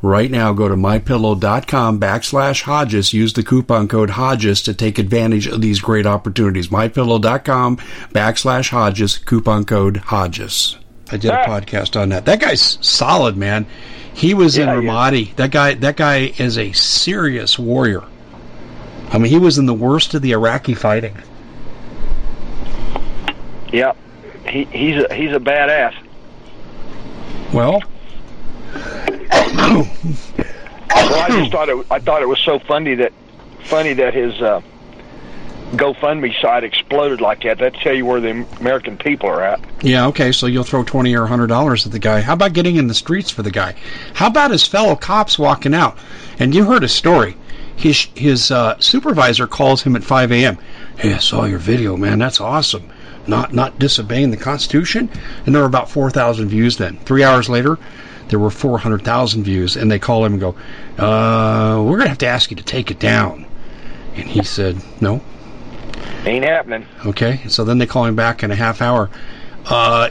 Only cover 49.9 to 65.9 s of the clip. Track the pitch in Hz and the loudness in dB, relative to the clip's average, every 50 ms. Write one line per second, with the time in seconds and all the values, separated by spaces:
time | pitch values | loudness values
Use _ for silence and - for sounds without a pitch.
49.9 | 123 117 - - 135 131 127 120 120 120 127 127 95 - - - - - - - | 0 0 2 2 2 2 4 4 4 4 4 2 2 -2 -8 -14 -12 -12 -10 -12
50.9 | - - - 107 95 92 - - - 113 110 104 98 87 82 98 117 123 117 104 | -10 -2 0 0 0 2 0 0 0 0 0 0 -2 -2 0 2 2 2 2 0
51.9 | 92 90 101 101 104 107 117 131 123 - 101 110 135 156 151 - - 95 82 - | 0 0 0 0 2 2 0 0 -2 -2 -2 0 0 0 0 0 -4 -4 -8 -14
52.9 | - - - - - - - - 107 120 123 - 135 123 127 131 - - 131 143 | -18 -18 -18 -18 -18 -16 -4 -2 0 0 0 0 0 0 -2 -2 0 0 0 2
53.9 | - - 113 104 117 127 139 135 110 104 - 131 143 139 - - - 143 175 - | 2 0 -2 -2 0 2 2 2 0 -2 -4 -6 -4 -4 -4 0 2 2 2 2
54.9 | - 214 247 226 - - - - - - - - 135 147 143 131 123 131 117 - | 0 -2 -2 -2 -6 -8 -10 -10 -10 -6 0 2 4 4 4 4 4 2 0 0
55.9 | - 147 135 135 127 143 123 120 120 110 110 101 104 107 113 120 120 - 104 87 | -2 0 0 2 2 2 2 2 2 0 -2 0 2 4 4 2 2 0 -4 -4
56.9 | 82 - - - 131 135 139 135 131 127 120 113 123 120 123 143 160 160 - - | -4 -10 -2 2 4 6 6 6 6 4 4 2 0 2 2 2 0 -2 -6 -14
57.9 | - - - - - - - - - 107 104 107 101 - - 139 123 113 - 113 | -18 -18 -18 -18 -18 -18 -6 -2 0 2 2 2 0 0 0 0 0 0 0 0
58.9 | 110 101 101 113 117 120 127 117 113 113 104 101 95 92 90 87 - - - 107 | -2 0 0 0 0 2 2 0 0 -2 0 0 0 0 0 0 -2 0 2 2
59.9 | 107 98 - - 120 113 110 107 101 95 98 92 87 - - - - - - - | 2 2 2 0 2 2 4 2 2 0 -2 -2 -4 -6 -12 -14 -12 -12 -12 -12
60.9 | - - 101 107 110 110 110 113 113 113 110 110 110 107 110 110 110 110 107 113 | -6 -2 0 2 2 2 2 2 2 2 2 2 2 2 2 2 2 2 2 2
61.9 | 160 208 269 196 135 127 - 123 123 123 - - 110 92 - - - 131 - - | 2 2 2 0 0 -2 -2 0 2 2 0 0 -2 -8 -8 -6 -4 -4 -4 -4
62.9 | - - - 110 113 113 104 90 78 76 - - - - - - - - - - | -6 -2 0 2 2 2 2 0 -2 -8 -10 -10 -8 -6 -6 -8 -10 -10 -8 -8
63.9 | - - - - - - - - - 104 98 - - - 101 95 87 90 90 - | -8 -8 -8 -8 -8 -8 -8 -4 -2 -2 -2 -2 -4 -2 -2 -2 -2 -4 -8 -14
64.9 | - - 110 98 104 135 - - - - - - - - - - - - - - | -6 -4 -2 -2 -2 -4 -6 -10 -16 -16 -16 -16 -16 -14 -14 -14 -14 -12 -10 -10